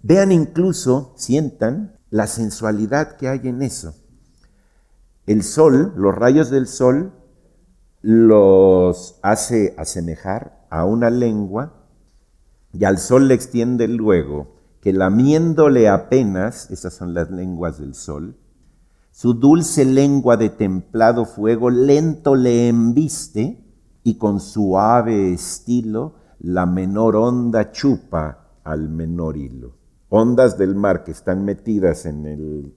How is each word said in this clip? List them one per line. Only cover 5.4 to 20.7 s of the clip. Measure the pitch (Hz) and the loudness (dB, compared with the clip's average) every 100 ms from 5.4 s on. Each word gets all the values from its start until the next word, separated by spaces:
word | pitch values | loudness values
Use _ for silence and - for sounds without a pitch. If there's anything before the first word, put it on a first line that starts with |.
sol, | 92 - 160 131 185 165 | -2 2 4 4 0 0
los | 98 | -2
rayos | 87 120 143 147 | 2 2 2 2
del | 135 131 | -2 -4
sol, | - 127 135 190 - _ _ _ _ _ _ _ _ | 0 0 0 -4 -14 _ _ _ _ _ _ _ _
los | 107 113 113 107 98 95 95 92 90 87 - _ | 2 4 6 6 6 6 6 6 2 -2 -10 _
hace | 101 110 - 117 98 - | -2 -2 -2 -2 -2 -4
asemejar | 80 95 85 80 95 101 - _ _ | -10 -8 -8 -8 -8 -8 -10 _ _
a | 80 90 | -4 -2
una | 113 120 | 0 0
lengua, | 123 120 107 101 104 151 _ _ _ _ _ _ _ _ _ _ | 0 -2 -4 -6 -8 -10 _ _ _ _ _ _ _ _ _ _
y | - | -2
al | 98 95 | 0 0
sol | - 127 135 | 2 2 4
le | |
extiende | 123 123 120 117 123 113 | 2 0 -4 -4 -2 -2
luego, | 117 107 90 71 73 73 _ _ _ | -2 0 0 0 -8 -12 _ _ _
que | 104 | -2
lamiéndole | 95 92 104 131 156 165 160 151 131 107 | 0 2 4 4 4 2 2 4 6 4
apenas, | 98 - 131 113 95 104 - - | 4 2 0 0 -2 -6 -8 -16
esas | 92 90 | -14 -14
son | - 90 | -12 -8
las | 87 82 | -6 -6
lenguas | 90 92 87 85 78 | -6 -8 -6 -8 -8
del | 71 | -14
sol, | 67 - 73 90 131 _ _ _ _ _ _ _ | -16 -14 -12 -12 -18 _ _ _ _ _ _ _
su | _ 120 | _ -2
dulce | 117 139 165 165 - | 2 4 4 2 0
lengua | 135 131 139 139 123 113 | 2 2 2 2 2 2
de | 107 | 0
templado | - 101 | -2 -4